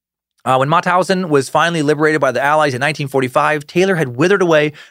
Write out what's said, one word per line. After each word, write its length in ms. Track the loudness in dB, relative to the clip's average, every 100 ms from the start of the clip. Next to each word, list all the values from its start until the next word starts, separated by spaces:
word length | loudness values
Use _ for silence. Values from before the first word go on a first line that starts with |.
| _ _ _ _
Uh, 140 | -2 0
when 100 | 2
Mauthausen 640 | 0 0 0 0 -2 0
was 180 | 0 0
finally 340 | 0 0 0
liberated 380 | 0 0 0 0
by 140 | 0
the 80 | 0
Allies 320 | 0 2 0
in 80 | 0
nineteen 260 | -4 -4 -4
forty-five, 580 | -2 -2 0 0 -2 -4
Taylor 300 | -2 0 0
had 220 | -2 0
withered 240 | 0 2
away 320 | 2 2 2 -4 -16